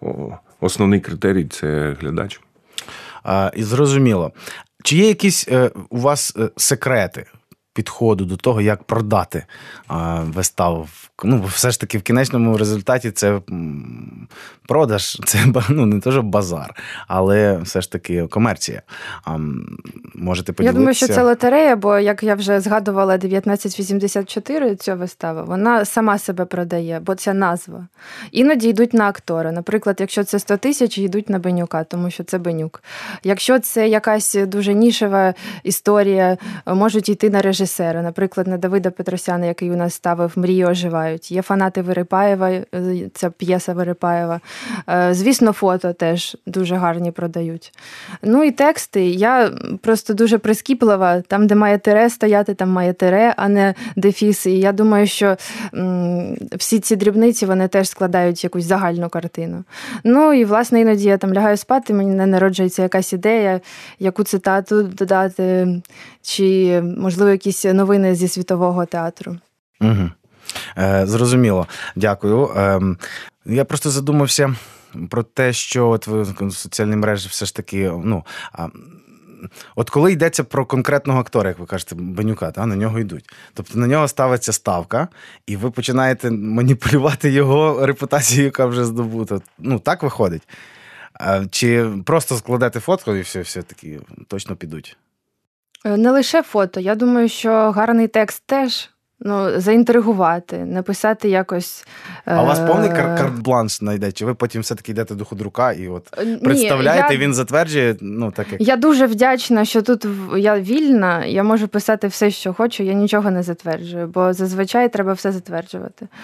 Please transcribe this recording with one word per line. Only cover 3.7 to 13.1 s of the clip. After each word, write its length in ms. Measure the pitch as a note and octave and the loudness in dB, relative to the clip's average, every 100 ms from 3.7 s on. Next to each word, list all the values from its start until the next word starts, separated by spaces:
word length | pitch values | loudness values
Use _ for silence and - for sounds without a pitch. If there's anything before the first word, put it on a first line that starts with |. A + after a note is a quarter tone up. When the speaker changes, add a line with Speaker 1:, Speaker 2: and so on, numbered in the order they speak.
| B2 C#3+ C#3 B2+ F#2+ D#2 - - - - _ | 2 2 4 2 2 -2 -8 -18 -18 -20 _
Speaker 2:
Чи 120 | - D#3 | 0 4
є 120 | G#3+ | 4
якісь, 400 | G#3 G3 - - | 4 2 0 0
е, 220 | B2+ B2 G2+ - | 2 2 -2 -8
у 80 | A#2+ | 0
вас, 360 | C3+ C#3+ - - | 0 0 -4 -4
е, 100 | A2 - | -4 -2
секрети 720 | - B2+ C3+ A#2+ F2+ - - _ _ _ _ | -2 0 0 0 0 -6 -18 _ _ _ _
підходу 520 | - - - A#2 F#2+ | -8 -8 -2 0 2
до 120 | F#2 F#2 | -2 -2
того, 240 | B2 A2 | 0 2
як 220 | G#2 G2+ | 2 0
продати, 600 | - A2+ G#2 G#2 E2+ D#2+ - - - - - | -2 -2 0 0 0 -8 -10 -20 -20 -20 -10
а, 320 | E2 E2+ E2 | -6 -4 -4
виставу? 640 | D#2+ F2 F2+ - F2 E2 | -4 -4 -6 -2 -2 -2
В-, 280 | D#2 - - - | -8 -18 -20 -6
ну, 180 | G#2 B2+ F#2+ | 0 0 0
все 220 | - B2+ | -2 -2
ж 100 | - | -2
таки 180 | - G#2+ | -4 -6
в 40 | |
кінечному 560 | - A#2+ C3 B2 A2+ G#2+ | 0 0 2 0 2 2
результаті 520 | G#2 G#2+ F#2+ B2+ A2+ | 0 -2 0 -2 -2